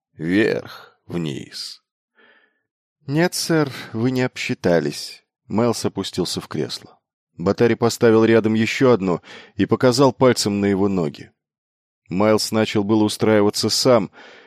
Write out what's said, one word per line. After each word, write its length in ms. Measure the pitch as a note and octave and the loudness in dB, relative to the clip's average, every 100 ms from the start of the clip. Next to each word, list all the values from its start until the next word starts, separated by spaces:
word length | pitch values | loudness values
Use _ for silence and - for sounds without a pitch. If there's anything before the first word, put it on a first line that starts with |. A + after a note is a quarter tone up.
| _ | _
Вверх, 840 | - D#2 G2 A2 - - - - _ - | -10 -2 0 0 -2 -8 -20 -20 _ -12
вниз". 760 | F2 D#2+ C2+ - - - - _ _ _ _ _ _ _ _ _ _ _ _ - | -8 -8 -10 -14 -16 -16 -18 _ _ _ _ _ _ _ _ _ _ _ _ -6
"Нет, 280 | D3 F3 | -2 -2
сэр, 380 | - - E3 C#3+ - - | -2 -2 -2 -2 -6 -12
вы 180 | A2 B2+ | -4 -2
не 120 | B2+ | -2
обсчитались". 1040 | B2+ - - B2+ F#2 E2+ D2 - - - _ _ - | -4 -4 -8 -4 0 2 0 -6 -14 -18 _ _ -6
Майлз 400 | G2 A#2+ A2 G2+ | -2 0 -2 -4
опустился 560 | G2 F#2+ - E2+ - | -6 -6 -6 -6 -6
в 60 | - | -8
кресло. 500 | D#2+ C2 - - _ _ _ _ - | -8 -8 -10 -16 _ _ _ _ -4
Батари 360 | F2 G2+ A#2 | -2 0 0
поставил 500 | A2 A#2 - A#2 A2 | 2 -2 2 4 4
рядом 280 | A2 A2+ G#2+ | 4 4 4
еще 380 | A2 A2+ - C3 | 2 -2 0 2
одно 320 | A2+ F#2 E2 - - - | 2 0 -4 -6 -20 -12
и 100 | - | -4
показал 480 | F#2+ A2+ B2+ A#2 C3+ | -2 2 2 4 2
пальцем 480 | - C3 A#2 G#2+ G2+ | 4 2 2 -2 0
на 60 | G2+ | 0
его 220 | F#2+ G2+ | 0 0
ноги. 420 | F#2+ D2+ D2 - _ _ _ _ _ _ _ - | -2 -4 -8 -18 _ _ _ _ _ _ _ -8
Майлз 420 | F2+ G#2+ G#2+ - | 0 2 2 0
начал 320 | A2 A2 G#2+ | -2 0 -2
было 200 | G2+ A2 | 0 0
устраиваться 680 | G#2+ - G#2+ G#2+ G#2 - A2+ | 0 0 2 4 2 0 -2
сам, 400 | - C3+ A#2 F2+ - - - | 0 2 2 0 -8 -20 -20